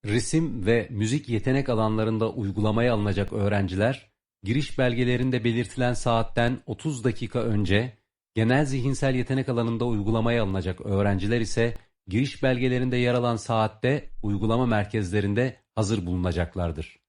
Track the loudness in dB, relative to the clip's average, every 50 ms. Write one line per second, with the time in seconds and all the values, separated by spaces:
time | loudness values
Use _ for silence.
0 | -2 0 0 0 0 0 0 0 0 0 -4 -2 0 2 2 2 0 -2 -2 -2
1 | 0 0 0 -2 -2 -2 -4 -2 0 0 0 0 0 0 0 0 2 0 0 0
2 | 0 0 0 0 -2 -2 -2 -4 -4 -4 -2 0 0 2 2 2 2 2 2 2
3 | 0 0 0 0 -2 -2 -2 -2 0 0 2 0 0 0 0 0 0 0 0 -2
4 | -10 _ _ _ _ _ _ _ -4 -2 0 0 0 -2 0 0 2 2 2 2
5 | 0 2 2 2 0 0 0 0 0 0 0 0 -2 -4 -2 -2 0 0 0 0
6 | 0 2 2 2 0 0 0 0 2 2 0 -4 -6 -10 -10 -6 -4 -4 -4 0
7 | -2 -2 -2 -2 -6 -4 -4 -2 -2 0 0 0 2 4 2 2 2 0 -8 _
8 | _ _ _ _ _ _ _ 0 2 4 4 4 2 2 0 -2 0 -2 0 0
9 | 0 0 2 0 0 0 -2 -2 0 0 0 0 0 0 0 -2 -2 0 0 0
10 | 0 0 0 2 2 2 2 2 2 0 -2 -2 -2 -4 -6 -6 -4 -2 0 2
11 | 2 2 2 0 0 0 0 0 0 0 0 0 0 0 0 -6 -12 _ _ _
12 | _ -4 -2 -2 -2 -2 -4 -2 0 0 2 2 0 0 0 0 0 0 0 0
13 | 2 2 2 2 2 0 -2 -2 -2 -2 0 2 2 0 -2 -2 0 0 0 0
14 | -4 -8 -10 -6 -4 -2 -2 0 0 0 2 2 2 2 2 0 0 0 -2 -2
15 | -2 0 0 0 0 2 0 0 0 -2 -4 _ _ _ _ -2 0 0 0 -2
16 | 0 -2 -2 0 0 0 0 0 -2 -2 -2 -4 -4 -2 -4 -6 -8 -12 -14 _
17 | _